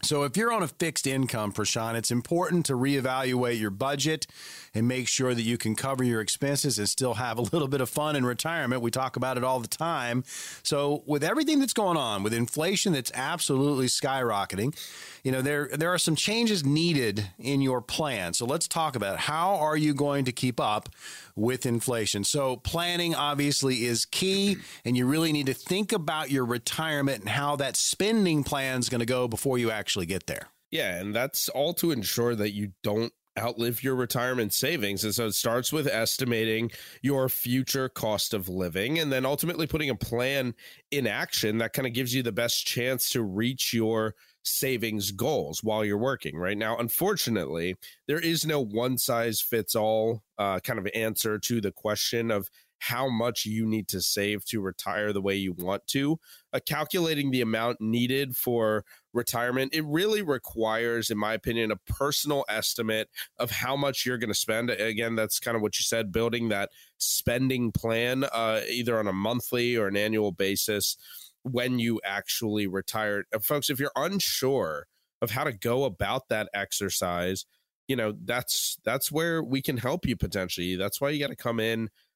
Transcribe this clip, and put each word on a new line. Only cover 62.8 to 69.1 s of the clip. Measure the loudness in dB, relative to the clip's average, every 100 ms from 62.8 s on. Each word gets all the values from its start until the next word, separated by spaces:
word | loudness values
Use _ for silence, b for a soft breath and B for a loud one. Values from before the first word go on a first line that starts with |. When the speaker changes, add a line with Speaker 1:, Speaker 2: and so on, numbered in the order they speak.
| 0 0 -2 B B -4
Speaker 2:
of | -4
how | -2 0 0
much | 0 0
you're | -2 0
gonna | 0
spend. | 0 0 0 0
Again, | 0 0 0 0 0
that's | 0 -2
kind | 0 0
of |
what | 0 0
you |
said, | 0 0 0
building | 0 0 0 0
that | 0 -2 B B -6
spending | -2 0 0 2 2 2 0
plan, | 0 0 2 2 0
uh, | 0 0 0 0 0
either | -2 0 2
on |
a | 2